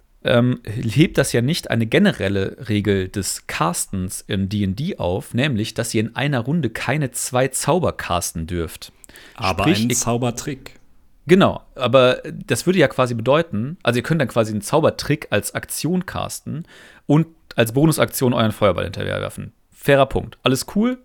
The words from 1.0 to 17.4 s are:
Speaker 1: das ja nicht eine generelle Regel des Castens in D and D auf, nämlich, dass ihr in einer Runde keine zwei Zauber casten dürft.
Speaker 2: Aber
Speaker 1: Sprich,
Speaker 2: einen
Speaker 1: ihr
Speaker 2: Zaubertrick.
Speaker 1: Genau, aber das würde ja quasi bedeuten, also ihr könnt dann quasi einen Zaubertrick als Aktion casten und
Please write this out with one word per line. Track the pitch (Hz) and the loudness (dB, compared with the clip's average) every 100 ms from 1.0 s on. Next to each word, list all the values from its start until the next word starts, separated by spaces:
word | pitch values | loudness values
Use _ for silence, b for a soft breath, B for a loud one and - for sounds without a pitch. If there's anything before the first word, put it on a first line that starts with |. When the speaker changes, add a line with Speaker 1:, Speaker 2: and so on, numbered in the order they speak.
| 170 - | 4 4
Speaker 1:
das | 139 | 0
ja | 120 | 2
nicht | 120 170 - | 0 -2 -2
eine | 117 113 | 0 2
generelle | 135 202 135 98 98 95 - - | 4 4 2 0 0 -2 -4 -2
Regel | 104 104 98 92 | 0 2 2 0
des | - 92 - - | -4 -4 -6 -10
Castens | - 156 180 - 98 92 - - | -4 -2 -2 -6 -6 -6 -8 -6
in | 98 95 | -2 -2
D | 104 | 0
and | 101 95 | -2 -2
D | 160 - | -4 -4
auf, | 87 95 - | -2 -2 -2
nämlich, | 113 147 113 110 | -2 0 0 -2
dass | - 117 | -4 -2
ihr | 113 | -2
in | 113 - | -2 -2
einer | 139 139 | -2 -2
Runde | 113 170 139 | 0 -2 -2
keine | - - 143 139 | -4 -2 -2 -2
zwei | - - 123 135 | -4 -4 -2 0
Zauber | - - 165 127 | -2 0 0 0
casten | - - 87 - 87 80 | -4 -4 -2 -2 -6 -6
dürft. | 90 78 - - _ B B B B | -4 -6 -8 -18 _ B B B B
Speaker 2:
Aber | 95 90 | -2 2
Speaker 1:
Sprich, | 104 104 | 2 2
Speaker 2:
einen | 117 | 2
Speaker 1:
ihr | 123 | 0
Speaker 2:
Zaubertrick. | - 120 123 117 - - - - - - _ _ - | 0 -2 -2 -4 -8 -10 -14 -20 -20 -20 _ _ 2
Speaker 1:
Genau, | 185 139 - - | 4 4 2 -8
aber | - 123 131 127 127 120 110 95 | -4 2 6 6 4 -4 -14 -4
das | 123 - | -2 2
würde | 190 | 2
ja | 139 | 2
quasi | - 123 | 2 -2
bedeuten, | 120 113 147 165 104 123 175 | 0 2 2 2 -4 -6 -4
also | 131 123 | -2 0
ihr | |
könnt | 113 135 | 0 0
dann | 131 | 0
quasi | - 110 | 0 0
einen | 107 | -2
Zaubertrick | - 147 143 - - 147 - | 0 2 2 0 -2 -4 -2
als | 104 - | -4 -2
Aktion | 123 - - 147 185 - | -8 -8 -6 -2 -2 -4
casten | 95 95 - - 127 170 B B B - | -6 -8 -8 -10 -10 -12 B B B 2
und | 147 165 _ | 4 4 _